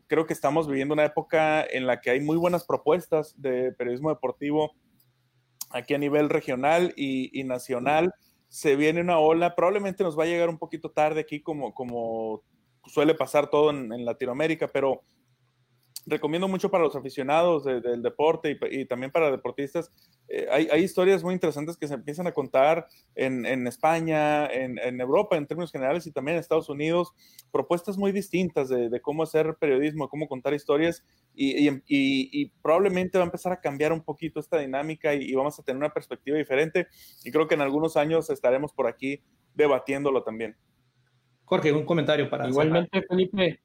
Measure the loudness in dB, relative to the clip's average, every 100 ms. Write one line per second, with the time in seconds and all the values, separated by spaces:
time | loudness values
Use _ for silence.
0 | _ 0 0 -2 0 0 0 -2 0 2
1 | 2 0 0 2 2 2 0 -2 0 0
2 | 0 0 2 2 2 0 0 0 2 2
3 | 2 -2 -2 -6 -4 -2 -2 -4 -6 -4
4 | -4 -2 -4 -6 -2 0 -2 -4 _ _
5 | _ _ _ _ _ _ -12 -10 -4 -2
6 | 2 2 2 0 -2 -2 2 2 2 -2
7 | -4 -4 -4 -6 -6 -6 -4 -4 0 2
8 | 2 -2 _ _ _ -4 2 4 2 2
9 | 2 4 4 4 2 2 2 2 -2 -2
10 | -2 0 0 0 0 -2 -10 -12 -6 0
11 | 2 0 -4 -8 -8 -6 -8 -8 -8 -6
12 | -6 -4 -6 -8 -12 _ _ _ -6 2
13 | 2 2 0 0 2 2 2 0 -6 -6
14 | -6 -4 -4 -2 -2 -2 -2 0 0 0
15 | -6 _ _ _ _ _ _ _ _ -20
16 | -6 -4 -2 -2 -2 -2 0 2 0 0
17 | -8 -6 0 2 4 2 0 -2 -2 -2
18 | -2 0 2 2 -2 -4 -4 -6 -6 -6
19 | -4 0 0 0 -4 -6 -6 -6 -8 _
20 | _ _ -10 -6 0 0 4 2 2 2
21 | 4 2 0 -2 -2 -2 -8 -8 -8 -8
22 | -8 -6 -4 -4 0 4 4 2 -2 _
23 | _ -4 -2 -2 -2 -2 -4 -2 0 0
24 | 0 0 2 2 0 -4 -6 -6 -6 -4
25 | 0 2 2 -2 -2 -6 -6 -4 -2 -2
26 | -4 -6 -4 -4 0 0 0 -4 0 0
27 | -2 -8 _ -20 -6 -4 0 -2 -2 -2
28 | -2 -2 -2 -2 0 0 0 0 0 -2
29 | -4 -4 0 0 0 0 0 2 0 -2
30 | -6 -6 -8 -6 -4 -2 0 2 2 -2
31 | _ _ _ -2 0 2 2 2 0 2
32 | 2 2 -2 -4 -6 _ 2 4 4 2
33 | 0 2 0 -2 -6 -4 -4 -2 0 0
34 | -4 -10 -8 -8 -4 -2 -2 -4 -6 -4
35 | -2 -2 0 0 0 -4 -6 -4 -4 -4
36 | -8 -10 -2 -2 0 0 2 0 -2 -8
37 | -20 -18 -2 0 2 2 2 0 0 0
38 | 2 0 0 0 2 2 0 -2 -4 -2
39 | -6 -8 _ _ _ 2 4 4 0 -2
40 | 0 0 -2 -6 -8 -10 _ _ _ _
41 | _ _ _ _ _ 2 2 2 2 0
42 | 2 2 0 -2 0 2 4 2 0 -2
43 | -2 0 0 0 0 -2